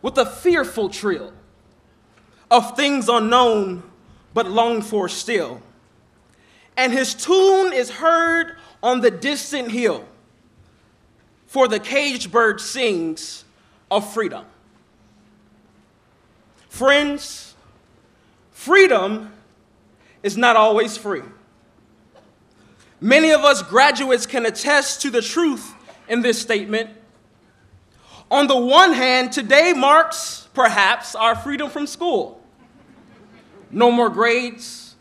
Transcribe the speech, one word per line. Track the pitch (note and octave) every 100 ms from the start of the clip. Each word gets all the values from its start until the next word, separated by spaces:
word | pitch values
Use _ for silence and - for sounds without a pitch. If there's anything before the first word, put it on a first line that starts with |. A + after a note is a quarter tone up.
with | B3+ C4
a | A#3
fearful | - F4+ E4+ C4 - G3
trill | - G#3 E3 G#2+ - _ _ _ _ _ _ _ _ _ _ _
of | A#3+ A#3 -
things | C#4+ C#4 G#3+
unknown | A#3+ A3 B3 B3 A3 F#3+ F3+ - _ _ _ _
but | - F#3
longed | G#3+ A#3 A3+ G#3+
for | G#3+ F3+
still. | - - A3 C#3 A#2+ - _ _ _ _ _ _ _ _ _ _ -
And | B3+
his | B3+ B3+
tune | - - F#4+ F#4+ F#4+ F#4
is | C4+ B3
heard | - E4 E4 E4 E4 E4 - - _
on | A#3 B3+
the | A#3+
distant | F3+ C4 D4 - C#4+ A#3+
hill, | A3+ A3+ C3+ - _ _ _ _ _ _ _ _ _ _ _ _ _ _
for | C#4 B3+
the | G#3
caged | G#3 C#4 C#4+ B3 F3+
bird | G#3+ A3+ G3+
sings | - C4 A#3+ F#3 E3 D#3+ - - _ _ _ _ _
of | G3+ G#3
freedom. | A3 G#3 - - _ _ _ _ _ _ _ _ _ _ _ _ _ _ _ _ _ _ _ _ _ _
Friends, | - C4 C#4+ D4 C#4+ - - - _ _ _ _ _ _ _ _ _ _
freedom | - B3+ F#4+ F#4+ A3+ F#3+ G#3+ G#3+ - _ _ _ _ _ _ _ _
is | G3+ F#3
not | A#3+ A3+
always | G#3+ G#3+ A3+ -
free. | G#3 E3+ A2+ - _ _ _ _ _ _ _ _ _ _ _ _ _ _ _ _
Many | G3 C#4 D#4+
of | D4+
us | C#4+ C#4
graduates | F3+ G#3+ C#4+ A#3+ C4+ B3 -
can | C4 A3+
attest | - C#4+ C#4+ C#4 -
to | C#4
the | A#3
truth | G#3+ E4 E4 A#3+ - - - - -
in | A#3
this | A#3+ A#3
statement. | - G#3+ G3+ G#3+ A3 - _ _ _ _ _ _ _ _ _ _ _ - _
On | C4+ C#4
the | C4
one | B3 D4 F#4
hand, | C4 B3+ B3+ B3+
today | C#4+ A3 C#4 E4+
marks, | D4 C4+ D4+ D#4+ - - - -
perhaps, | - A#3 G3+ F#3+ A#3 - G#3+
our | A3+ A3+
freedom | C#4 C#4+ C#4+
from | D4 D4
school. | - F4 A#3 C#3+ - _ _ _ _ _ _ _ - - - _ - -
No | G3+ A#3+
more | A#3+ A3+
grades | F3 A#3 A#3 A#3+ A3+ - - - _